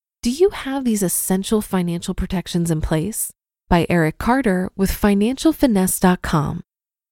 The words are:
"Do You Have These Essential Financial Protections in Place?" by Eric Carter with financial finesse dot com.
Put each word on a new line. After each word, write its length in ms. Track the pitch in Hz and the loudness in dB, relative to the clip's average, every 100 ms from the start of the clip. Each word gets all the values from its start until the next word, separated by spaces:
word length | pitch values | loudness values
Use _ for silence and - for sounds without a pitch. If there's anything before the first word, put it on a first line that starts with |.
| _ _ | _ _
"Do 80 | 233 | -6
You 180 | 269 392 | 0 0
Have 380 | - 269 269 254 | 0 -6 -4 -2
These 160 | 208 | 0
Essential 580 | 180 - - 190 196 214 | 0 -2 -2 -2 0 -2
Financial 540 | - 185 175 170 - | 0 -2 -2 -4 -6
Protections 560 | 180 185 185 - 175 170 | -6 -4 -4 -4 -2 0
in 100 | 156 | -2
Place?" 500 | - 160 180 - - - _ _ - | 0 -2 -2 -6 -10 -12 _ _ 0
by 160 | 175 - | 0 2
Eric 260 | 175 160 - | 2 0 0
Carter 540 | - 262 240 185 185 | 0 0 2 0 -2
with 160 | - 190 | -2 -2
financial 640 | - 208 202 214 262 320 | 2 2 2 2 2 0
finesse 480 | 302 277 202 185 - | 2 2 4 2 2
dot 220 | 185 180 | 2 2
com. 400 | - 160 143 165 - _ _ _ _ | 0 0 0 -4 -10 _ _ _ _